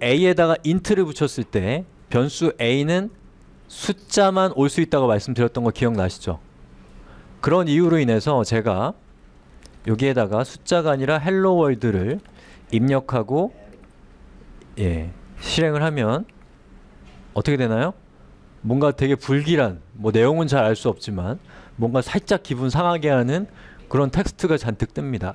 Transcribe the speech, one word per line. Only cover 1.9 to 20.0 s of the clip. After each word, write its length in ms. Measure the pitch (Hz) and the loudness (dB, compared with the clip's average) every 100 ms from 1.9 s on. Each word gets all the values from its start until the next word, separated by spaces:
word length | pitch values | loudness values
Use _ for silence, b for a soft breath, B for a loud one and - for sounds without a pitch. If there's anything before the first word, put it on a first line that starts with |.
| - - | -18 -4
변수 420 | 120 139 - 165 - | -2 -2 -2 -4 0
A는 500 | 117 139 147 180 214 - - - - - - | 0 0 0 -2 -4 -10 -20 -20 -20 -20 -20
숫자만 840 | - - 196 - 202 196 190 190 135 | -8 -6 -6 -2 2 4 4 0 2
올 120 | 143 | 0
수 120 | - | 0
있다고 260 | 160 147 127 | 0 2 2
말씀드렸던 580 | - - 123 - 127 | 2 0 0 0 0
거 60 | 117 | -2
기억나시죠? 720 | - 120 107 92 - - 82 - - - - - B B B B - | 0 0 0 -2 -4 -8 -8 -12 -20 -20 -20 -20 B B B B -8
그런 280 | - 175 165 | 0 2 2
이유로 300 | 151 175 165 | 2 4 2
인해서 440 | 123 110 151 135 | 2 0 0 0
제가 500 | 104 113 107 92 131 - - - - - - - - - - | 0 0 0 -2 -2 -6 -18 -20 -20 -20 -20 -20 -20 -8 -4
여기에다가 580 | 107 135 127 101 107 | 0 2 2 0 0
숫자가 460 | 131 - - 175 156 | -2 -8 -2 0 2
아니라 260 | 135 135 156 | 0 0 0
헬로 380 | 160 190 190 180 | 0 0 2 2
월드를 640 | 147 123 120 95 101 190 - B B B - | 2 0 0 0 -2 -6 -10 B B B -4
입력하고, 840 | 113 131 135 135 127 104 147 202 - - - - - - - - - - - - - | 0 2 0 0 -4 -2 -2 -2 -6 -20 -20 -20 -20 -20 -20 -20 -20 -20 -20 -16 -4
예, 320 | 92 80 82 - - - | -2 -2 -6 -12 -18 -14
실행을 420 | - - 160 151 | -6 -2 0 0
하면 420 | 160 147 110 143 226 - - - - - - - - - - | -2 0 0 -2 -4 -16 -20 -20 -20 -20 -20 -20 -20 -20 -8
어떻게 220 | - 147 139 | -4 -2 0
되나요? 360 | 120 110 160 - - - - - - - | 0 0 -2 -6 -18 -20 -20 -20 -20 -10
뭔가 300 | 110 131 147 | -2 2 2
되게 220 | 135 135 | 2 0
불길한, 640 | 143 - 139 147 160 117 82 - | 0 0 0 2 2 0 -4 -14
뭐 180 | - | -6